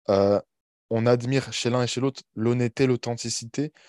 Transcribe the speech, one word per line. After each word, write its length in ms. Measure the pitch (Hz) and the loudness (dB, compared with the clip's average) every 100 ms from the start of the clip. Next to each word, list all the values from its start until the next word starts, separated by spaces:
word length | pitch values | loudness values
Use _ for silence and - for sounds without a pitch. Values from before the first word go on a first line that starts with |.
| - | 0
euh, 300 | 98 98 101 - _ _ _ _ | 4 4 2 -2 _ _ _ _
on 160 | 113 117 | 0 2
admire 460 | 123 120 135 120 | 2 2 -2 -2
chez 180 | - 120 | -4 -2
l'un 120 | 123 | 0
et 40 | 120 | -2
chez 120 | - | -2
l'autre 220 | 135 - - | -4 -4 -12
l'honnêteté, 520 | - 113 123 120 - 131 | -2 0 0 0 0 0
l'authenticité 840 | 120 - 117 117 - 117 - 151 - | 0 -4 -6 -6 -8 -6 -6 -6 -8